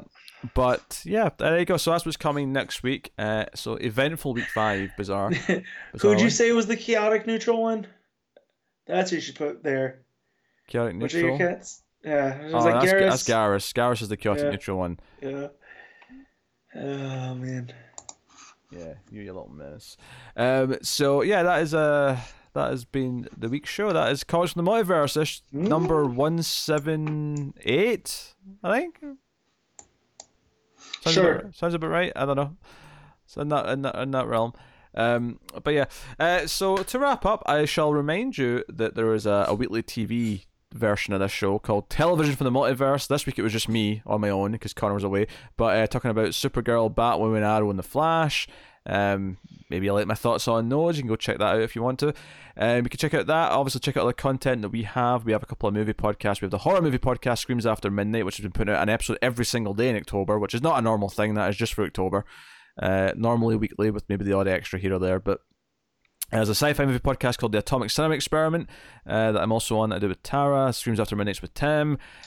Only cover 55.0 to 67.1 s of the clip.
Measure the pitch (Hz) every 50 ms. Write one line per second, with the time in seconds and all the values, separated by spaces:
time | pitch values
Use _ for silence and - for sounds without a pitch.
55 | 120 123 123 120 110 113 107 104 - - - - - 104 101 104 107 110 104 -
56 | - 107 104 - - 104 98 - 104 95 101 98 - 165 190 190 165 151 127 127
57 | - 131 123 120 - 127 120 - - - 127 120 110 117 110 - - 101 101 101
58 | 101 104 110 117 101 95 - - 101 95 - - 110 101 101 69 76 104 110 117
59 | - - 113 - - 127 120 120 120 - - 120 110 101 98 101 120 131 117 104
60 | - - - 101 95 95 104 107 104 95 - 120 131 160 156 131 113 113 113 104
61 | 101 98 - - 107 107 104 107 98 95 101 - 117 113 - - 101 85 - -
62 | 92 92 98 98 107 - - - - - - - - _ _ - - 92 95 95
63 | 95 95 - - 113 117 120 117 113 113 110 107 110 104 - - 104 110 104 104
64 | - - 101 98 101 98 98 98 98 98 92 87 85 - - 92 98 95 95 90
65 | 92 92 92 95 98 101 98 - _ _ _ _ _ _ _ _ _ _ _ _
66 | _ _ _ - - - - 110 110 104 107 - 147 147 143 147 143 135 127 123
67 | - 139